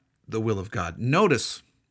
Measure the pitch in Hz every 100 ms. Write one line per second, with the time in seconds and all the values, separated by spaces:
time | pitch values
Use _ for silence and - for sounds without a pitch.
0 | _ _ - 110 113 98 95 107 85 85
1 | 120 165 208 117 - - _ _ _